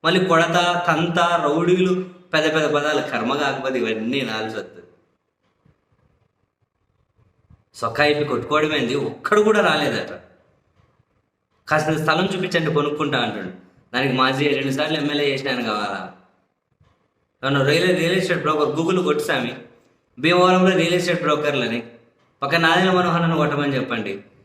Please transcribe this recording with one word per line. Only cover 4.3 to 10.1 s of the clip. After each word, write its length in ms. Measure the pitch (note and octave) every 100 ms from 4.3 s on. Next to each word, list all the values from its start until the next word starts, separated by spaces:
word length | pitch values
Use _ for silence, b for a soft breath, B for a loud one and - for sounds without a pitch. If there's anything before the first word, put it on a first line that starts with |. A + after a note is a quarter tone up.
| A2 A2
వస్తుంది. 380 | A2 F#2 F2 - _ _ _ _ _ _ _ _ _ _ _ _ _ _ _ _ _ _ _ _ _ _ _ _ _ _ - _
సొక్కాయిపి 500 | - A#2 - D3 D3
కొట్టుకోవడమేంది, 720 | C#3+ B2 - D3+ D3+ D3+ A#2+
ఒక్కడు 460 | C#3 - - - G#3
కూడా 180 | G#3 G#3
రాలేదట. 600 | F#3 D3+ C#3 A2 -